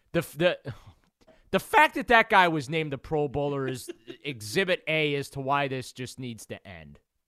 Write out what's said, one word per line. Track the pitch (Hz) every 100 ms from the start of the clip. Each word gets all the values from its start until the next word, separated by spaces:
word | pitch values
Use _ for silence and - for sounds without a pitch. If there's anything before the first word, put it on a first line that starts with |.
| _
The | 165
f-, | - 143
the, | 175 156 - 113 - - _ _ _ _ _
the | 190
fact | - 440 302 311
that | 214
that | 233 220
guy | 208 180
was | 160 120
named | 160 156
the | 135
Pro | - 156 147
Bowler | 135 143 139 131
is | 127 - - -
<laughs> | -
exhibit | 143 123 104 127 185 180 -
A | 156 151 143
as | 135
to | 143
why | 135 143 143
this | 131 -
just | - 127 -
needs | 127 113 -
to | 110 -
end. | 87 76 73 _ _